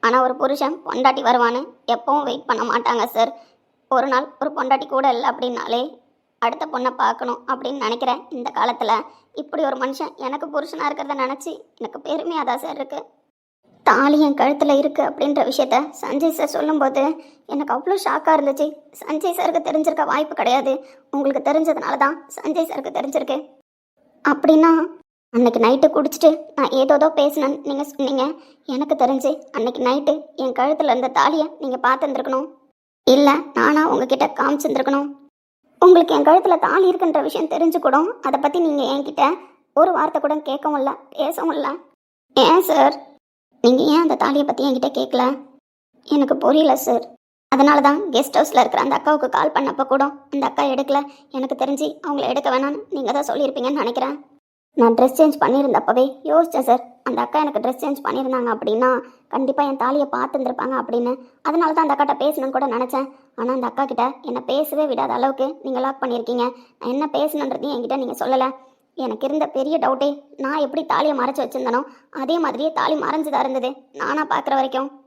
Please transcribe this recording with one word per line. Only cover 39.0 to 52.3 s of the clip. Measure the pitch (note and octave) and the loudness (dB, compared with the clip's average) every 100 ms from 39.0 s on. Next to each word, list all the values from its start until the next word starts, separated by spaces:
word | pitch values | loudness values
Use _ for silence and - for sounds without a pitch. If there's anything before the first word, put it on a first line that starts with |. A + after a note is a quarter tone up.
| C#4 D4+ C#4+ F4+ - _ _ - | -4 0 0 0 -10 _ _ 2
ஒரு | D#4+ E4+ | 2 4
வார்த்தை | D4+ D#4+ | 0 -2
கூட | C#4+ D4+ D4+ | -2 -4 -4
கேட்கவும் | C#4 D4+ D4 | -6 -4 -2
இல்ல, | C4+ - - - | -2 -4 -14 -6
பேசவும் | C#4 E4 D#4+ D4 | -4 -2 -4 -2
இல்ல. | C#4 D4 - _ _ _ _ C4 | -4 -6 -14 _ _ _ _ 4
ஏன் | C4 E4+ F4+ | 6 6 4
சார் | D#4 C4+ D4+ - - _ _ _ _ | 4 4 2 -14 -20 _ _ _ _
நீங்க | A#3+ B3+ D#4 | 4 4 4
ஏன் | D4+ | 4
அந்த | E4 C#4 | 4 2
தாலியை | - C#4 C#4+ | 2 0 0
பத்தி | C4 C#4 | 0 0
என்கிட்ட | C4 C4 C4+ | 0 -2 -2
கேட்கல? | C4 B3 B3+ C#4 - _ _ _ _ _ - | -2 0 0 -2 -10 _ _ _ _ _ -2
எனக்கு | D4 C#4 - | 0 2 2
புரியல | - D4 D#4 C4 - | 4 4 4 2 0
சார். | A#3+ - - _ _ _ | -2 -2 -20 _ _ _
அதனால | C4+ C#4+ D4 C#4 | 4 6 6 4
தான் | D4 G4+ | 2 0
கெஸ்ட் | B3 C#4+ - | 0 0 2
ஹவுஸ்ல | D4+ - | 2 4
இருக்கிற | B3 - | 4 2
அந்த | F#4 - | 0 0
அக்காவுக்கு | - D4+ B3+ - | 0 0 0 0
கால் | D#4 - | 0 0
பண்ணப்ப | C#4 - C4 | -2 -2 0
கூட | C4+ C#4 C#4+ - | 2 0 -2 -8
அந்த | C#4+ C4+ | -4 -2
அக்கா | - C#4+ | 0 -2
எடுக்கல. | C4 C4+ C#4 C#4+ - _ C4+ | 0 0 -2 -2 -14 _ -8
எனக்கு | C4 C#4 | -6 -2
தெரிஞ்சு | C4 C#4 D4+ D#4 | -2 -2 -4 -6
அவங்கள | - C#4+ C4 | -8 -4 -2